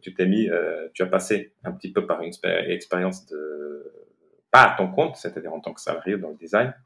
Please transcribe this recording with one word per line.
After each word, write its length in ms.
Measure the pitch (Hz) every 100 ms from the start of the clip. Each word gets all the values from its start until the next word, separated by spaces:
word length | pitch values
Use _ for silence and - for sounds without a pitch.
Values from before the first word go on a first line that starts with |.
tu 120 | -
t'es 140 | - 92
mis, 240 | 104 104
euh, 380 | 85 82 82 82
tu 120 | -
as 20 | 92
passé 460 | 95 - - - _
un 80 | 98
petit 220 | 92 95
peu 120 | 101
par 160 | - 82
une 40 | 85
expé-, 380 | 87 90 87 90
expérience 580 | 87 - 90 92 92 -
de, 680 | 78 76 76 73 73 - - - _ _ _ _
pas 100 | 127
à 140 | 117 -
ton 80 | 92
compte, 280 | 135 156 -
c'est-à-dire 360 | 87 80 80
en 80 | 78
tant 140 | -
que 60 | 80
salarié 360 | - 78 92 101
dans 140 | 82
le 60 | 78
design, 360 | 82 104 127 -